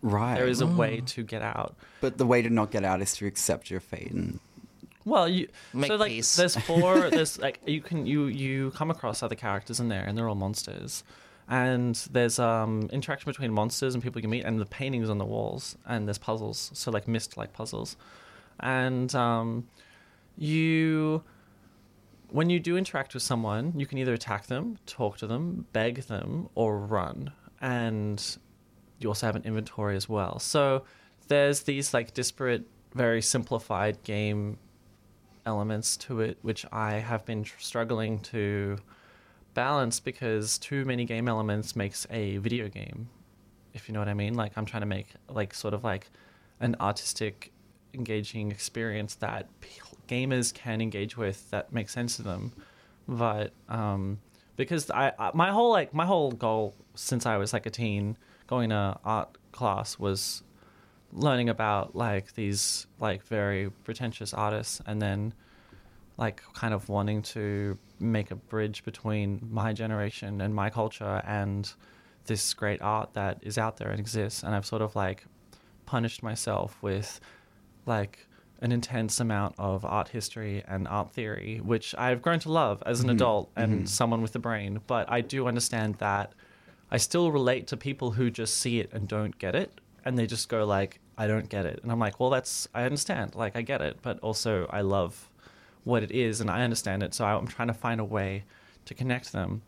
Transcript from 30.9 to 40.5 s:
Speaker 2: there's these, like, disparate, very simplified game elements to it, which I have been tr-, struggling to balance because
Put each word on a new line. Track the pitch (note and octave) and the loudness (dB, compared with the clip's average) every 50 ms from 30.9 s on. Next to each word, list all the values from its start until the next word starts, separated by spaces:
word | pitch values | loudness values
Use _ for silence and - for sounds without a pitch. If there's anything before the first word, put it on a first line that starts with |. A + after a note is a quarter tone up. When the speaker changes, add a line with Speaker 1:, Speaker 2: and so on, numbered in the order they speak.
| - - - - _ _ - - | -20 -20 -20 -20 _ _ -2 2
Speaker 2:
there's | C#3+ C#3+ C#3+ C#3+ C#3+ C#3 - | 4 4 6 6 4 2 0
these, | - C#3 C#3 C#3 - - | -2 -2 -2 -2 0 0
like, | B2+ A#2 - - | 0 0 0 -4
disparate, | - B2 - - - C#3 B2+ A#2+ A#2 A#2 - - - - _ - | -2 -2 -2 -2 -2 0 0 0 0 -2 -8 -20 -20 -20 _ -2
very | B2 B2 A#2 A#2 A2+ | 2 4 4 4 4
simplified | A2 - - C3+ A2+ - C3 A2+ - - A2 F#2 G2+ G#2+ G#2 - - | 2 2 2 0 0 0 -2 -2 -2 -2 0 2 2 0 0 -2 -6
game | - G#2+ G#2 G#2+ G#2+ G#2 G#2 G#2 G#2 G#2 - - - _ _ _ - - _ _ - - _ _ - - - - | -4 -2 0 0 0 0 0 -2 -4 -6 -8 -14 -20 _ _ _ -20 -20 _ _ -20 -20 _ _ -20 -20 -10 -6
elements | A2+ A2 G#2 G#2 G#2+ A2 G#2 A2 - - - | -4 -2 0 0 0 -2 -2 0 -2 -2 -4
to | - - C3+ A2 | -4 -6 -2 0
it, | A2 A2 - - | 0 -2 -2 -4
which | - A2+ G#2+ - - - | -4 -4 -4 -4 -6 -8
I | - A2 A2 G#2+ G#2+ | -4 -2 -2 0 -2
have | G#2 A2 A2+ A#2+ A2 A2 | -2 -2 -2 -4 -4 -2
been | - A2+ G#2+ G#2 | -4 -4 -4 -4
tr-, | - - - | -6 -8 -12
struggling | - - - A#2+ A#2 A#2+ B2+ A2 A2 A2 A2 G#2 | -12 -4 -2 -2 0 0 0 0 0 -2 -2 -4
to | G#2 - - A2+ G#2 G2+ G#2 G2+ G2+ G2+ G2+ G2+ - - - - - - - - - - - - - _ - | -6 -6 -4 -2 0 0 0 0 0 -2 -4 -6 -8 -14 -20 -20 -20 -20 -20 -20 -20 -20 -20 -20 -20 _ -2
balance | A#2+ A#2+ C3+ D3 C#3+ C3 A#2 A2 - | -2 0 2 2 2 2 2 0 -2
because | - C#3 C3 - C3+ A#2 A2 G#2+ G#2+ G#2+ | -4 -6 -6 -4 -2 0 0 0 2 0